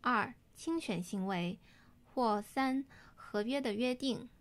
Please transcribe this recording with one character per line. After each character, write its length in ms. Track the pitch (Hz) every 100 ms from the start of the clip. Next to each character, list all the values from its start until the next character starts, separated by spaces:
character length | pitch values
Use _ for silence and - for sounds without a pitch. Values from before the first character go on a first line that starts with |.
二、 300 | 247 233 254 - _
侵 260 | - 330 330
权 220 | - 175
行 240 | 180 202
为； 320 | 185 185 175 202 - - - -
或 340 | - - 233 208
三、 460 | 208 - 262 262 269 - -
合 260 | - - 208
约 180 | 220 277
的 140 | 262
约 220 | 202 254
定。 340 | 254 269 226 254 -